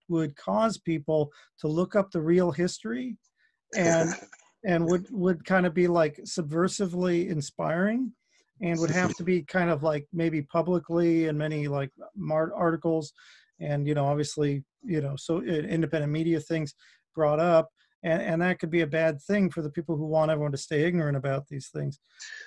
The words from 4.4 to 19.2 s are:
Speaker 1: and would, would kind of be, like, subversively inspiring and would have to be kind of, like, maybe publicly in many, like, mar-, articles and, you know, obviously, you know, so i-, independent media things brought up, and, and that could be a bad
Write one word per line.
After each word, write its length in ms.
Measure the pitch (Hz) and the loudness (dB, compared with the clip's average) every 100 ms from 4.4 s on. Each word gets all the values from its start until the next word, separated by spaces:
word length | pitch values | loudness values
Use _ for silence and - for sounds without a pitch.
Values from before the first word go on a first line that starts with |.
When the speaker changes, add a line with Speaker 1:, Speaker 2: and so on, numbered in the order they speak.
| _ _ 208 | _ _ 0
Speaker 1:
and 200 | 170 165 | 2 2
would, 180 | 180 196 | 0 0
would 340 | 214 180 170 - | -2 0 0 2
kind 220 | 185 180 | 2 4
of 60 | 165 | 2
be, 120 | 175 | 4
like, 320 | 175 156 147 | 4 2 -2
subversively 1040 | - - 151 160 185 - 190 180 180 170 185 | -8 -6 -4 0 0 0 -4 -2 0 0 0
inspiring 840 | 151 143 - 160 165 202 233 247 - _ _ _ _ | -4 -6 -4 -2 0 0 0 -4 -8 _ _ _ _
and 180 | 175 165 | -4 0
would 100 | 165 | 0
have 240 | 170 180 - | 0 0 -2
to 80 | |
be 200 | 175 180 | -2 -2
kind 260 | 147 185 170 | 0 0 0
of, 140 | 151 | 0
like, 240 | 156 151 143 | 0 -2 -4
maybe 280 | 170 165 156 | -2 -2 -2
publicly 840 | 147 170 165 180 - 170 170 165 160 | -2 -2 0 -2 0 0 2 2 0
in 120 | 151 | -2
many, 300 | 151 151 147 | -4 -4 -4
like, 240 | 143 139 - - 202 | -4 -6 -10 -16 -10
mar-, 380 | 156 156 160 202 | -4 -2 -2 0
articles 580 | 170 160 165 160 147 - - - _ - | 0 0 0 -2 -4 -12 -20 -20 _ -10
and, 280 | 156 147 143 | -4 -2 0
you 80 | 147 | 0
know, 100 | 139 | 0
obviously, 580 | 147 147 - 147 139 - _ | 0 -2 -2 0 -2 -6 _
you 180 | 254 156 | -4 -2
know, 140 | 139 139 | -2 -6
so 220 | - 165 | -4 -4
i-, 40 | 233 | -2
independent 640 | 160 151 165 156 160 147 | -2 -2 -2 0 -2 -2
media 260 | 156 165 160 | -2 0 0
things 360 | - 165 151 - - _ _ - | 0 -4 -4 -10 -20 _ _ 0
brought 240 | 151 151 | 2 4
up, 280 | 175 165 156 _ _ _ | 6 4 4 _ _ _
and, 180 | 175 170 | -2 0
and 180 | - 165 | 0 0
that 200 | 180 175 | 0 0
could 100 | 170 | 0
be 120 | 170 | 0
a 60 | 156 | 2
bad 320 | 160 160 147 | 2 0 0